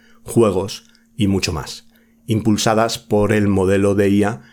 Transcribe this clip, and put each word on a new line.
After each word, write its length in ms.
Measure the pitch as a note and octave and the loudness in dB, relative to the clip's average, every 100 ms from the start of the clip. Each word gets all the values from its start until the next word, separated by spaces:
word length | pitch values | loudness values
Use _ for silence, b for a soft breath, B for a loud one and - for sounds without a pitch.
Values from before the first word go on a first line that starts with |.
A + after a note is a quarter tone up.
| b b | b b
juegos 680 | - A2+ G#2 F2+ G2 - b b b - | -4 2 2 0 -6 -12 b b b -4
y 120 | G2 | -2
mucho 260 | F#2+ F2+ | 0 -2
más, 340 | D#2 - - - b b b - | -6 -10 -16 -20 b b b -4
impulsadas 720 | A2 A2+ G#2 A#2 A2 A2+ - | -2 0 0 0 0 0 -4
por 340 | - G#2 G#2 | -2 0 2
el 160 | G#2+ G2+ | 2 2
modelo 460 | F#2+ F#2 G2 G2+ | 2 2 2 2
de 160 | G2+ G2+ | 2 2
I 140 | G2+ | 2
A 180 | G2+ C3 B | 0 -4 B